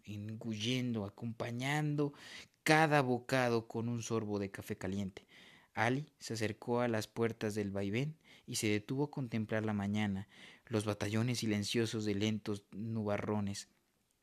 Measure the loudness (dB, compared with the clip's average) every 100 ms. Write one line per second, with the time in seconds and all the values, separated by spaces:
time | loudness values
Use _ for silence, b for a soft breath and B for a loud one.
0 | -12 -10 -8 -8 -8 -4 -2 -2 0 -2
1 | -4 -6 -10 -6 -6 -4 -2 0 0 0
2 | -2 B B B B _ 4 6 8 6
3 | 6 2 2 2 4 2 0 -4 -2 -4
4 | -2 -2 0 -2 -2 -6 -8 -6 -2 -2
5 | -4 -6 -18 B B B B 0 2 2
6 | -4 _ -8 -2 -2 -2 -2 0 2 0
7 | -2 0 -2 0 -2 0 -2 -2 0 0
8 | 0 -4 B B -8 0 2 2 0 -2
9 | -2 -2 -4 -2 0 0 0 0 2 2
10 | 0 -2 -6 B B B -4 -2 0 -2
11 | 0 0 2 0 2 0 2 2 2 0
12 | 0 2 2 0 -2 -6 -6 -8 -4 -2
13 | 0 0 0 0 -2 -4 -10 _ _ _
14 | _ _